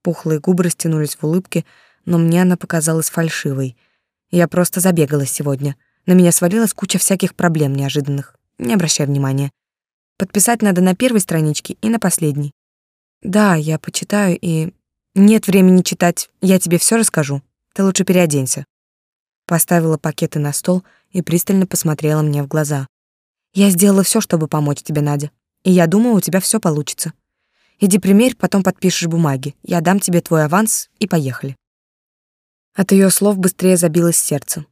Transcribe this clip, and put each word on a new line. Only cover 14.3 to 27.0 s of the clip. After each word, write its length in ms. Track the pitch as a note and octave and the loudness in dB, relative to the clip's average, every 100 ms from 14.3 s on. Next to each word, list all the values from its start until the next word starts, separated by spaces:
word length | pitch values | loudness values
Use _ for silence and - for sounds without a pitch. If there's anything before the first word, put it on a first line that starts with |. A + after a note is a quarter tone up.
| E3+ | -2
и...» 320 | F3 D#3+ D#3+ _ _ _ _ F#3+ | -2 -4 -4 _ _ _ _ 4
«Нет 320 | G3+ A3 G#3 | 6 6 2
времени 340 | F#3+ F#3 F#3 | 4 6 6
читать, 460 | F3 - F3 E3+ - _ | 2 0 -2 -2 -12 _
я 180 | F#3 F#3 | 2 2
тебе 180 | E3+ E3+ | 2 0
все 200 | - A3+ | 0 0
расскажу. 440 | A3 - C#3 C#3 _ _ _ | 0 -2 -4 -6 _ _ _
Ты 100 | - | -2
лучше 200 | G3 F#3+ | -2 0
переоденься». 640 | F#3+ F3+ E3+ C#3+ C3 - C#3 _ _ _ _ _ _ _ - | 2 2 2 0 -2 -6 -10 _ _ _ _ _ _ _ -4
Поставила 520 | E3+ - E3+ D#3+ D#3 | -2 2 0 0 -2
пакеты 420 | D#3+ - D#3+ D#3 | -4 -6 -4 -4
на 120 | D3 | -4
стол 320 | C#3+ - F3+ _ _ _ | -4 -2 -2 _ _ _
и 100 | F#3 | -6
пристально 440 | - E3+ - F#3+ F#3 | -2 -2 0 0 0
посмотрела 560 | - D#3+ D3+ D3+ D#3 | -2 -4 -2 -2 0
мне 220 | D3+ D3 | 0 -2
в 40 | C#3 | -2
глаза. 400 | D#3 D3 C#3+ C3+ _ _ _ _ _ _ | -4 -2 -4 -6 _ _ _ _ _ _
«Я 160 | G3 G3+ | 2 2
сделала 340 | F3 G3+ G3 | 4 4 4
все, 180 | F#3 A3 | 2 -2
чтобы 260 | - E3 D#3 | -2 -2 -2
помочь 360 | D#3 D3 C#3+ | -2 -2 -4
тебе, 180 | - D3+ | -4 -4
Надя. 300 | D3 C#3+ D3 _ _ _ | -2 -4 -6 _ _ _
И 80 | F#3 | 2
я 160 | F3+ E3 | 4 4
думаю, 280 | G3 B3 G#3+ | 2 2 2
у 60 | |
тебя 180 | - F#3 | 0 -2
все 200 | - A3 | -2 -2
получится. 540 | F3 D3+ C#3+ - | 0 -2 -6 -10